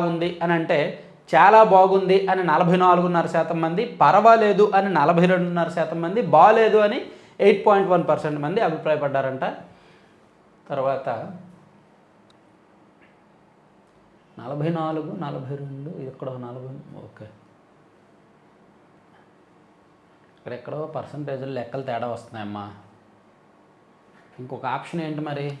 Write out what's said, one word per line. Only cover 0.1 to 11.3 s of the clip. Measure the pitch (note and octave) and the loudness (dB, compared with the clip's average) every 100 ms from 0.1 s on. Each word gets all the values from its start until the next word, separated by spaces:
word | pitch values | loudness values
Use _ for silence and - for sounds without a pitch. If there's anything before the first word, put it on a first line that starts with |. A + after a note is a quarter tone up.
| E3 F3 F3 | -2 -4 -4
అని | E3+ E3+ | -2 -2
అంటే, | D#3+ D#3 E3 - - - - | 0 -2 -2 -6 -18 -20 0
చాలా | D#3+ F#3+ A3 G3+ | 6 8 8 8
బాగుంది | F#3 F#3+ F#3+ F3+ G3 F#3 | 8 6 4 2 2 2
అని | F#3 E3+ | -2 0
నలభై | D#3+ F3 F#3 | 2 2 4
నాలుగున్నర | F3+ F3 F3 E3+ E3 E3 | 4 4 2 0 0 -2
శాతం | D#3+ E3 E3 | -2 -2 -2
మంది, | F3 A#3+ - | -2 -6 2
పర్వాలేదు | D3 F#3+ A3 A3+ G#3 F#3+ G#3 G3 | 4 6 6 6 4 2 2 2
అని | G3 E3 | 0 0
నలభై | D3+ E3+ F3+ | 2 4 4
రెండున్నర | F#3 F3 F3 D#3+ F3 | 2 -2 -4 -4 -4
శాతం | D#3 E3 E3 | -6 -4 -4
మంది, | G#3+ F3+ D3+ | -4 2 6
బాలేదు | G3 A3+ G#3+ G#3+ G#3 | 6 6 4 4 2
అని | C4 - - - - G3+ | -2 -10 -20 -20 0 2
ఎయిట్ | G3+ G#3+ | 4 4
పాయింట్ | G3 F3 | 2 2
వన్ | F3+ D3+ | 0 0
పర్సెంట్ | D3+ D#3 D3 C#3+ | -2 -2 -4 -4
మంది | G#3+ F3+ | -2 -2
అభిప్రాయపడ్డారంట. | D#3 D#3 D3 C#3+ C3+ C3 C3 F#3+ C#4+ - - _ _ _ _ _ _ _ _ - | -2 -4 -2 -2 -4 -4 -6 -8 -8 -18 -20 _ _ _ _ _ _ _ _ -10
తర్వాత | C#3 C3 C3 C3+ A2 F#2+ | -4 -4 -4 -6 -8 -10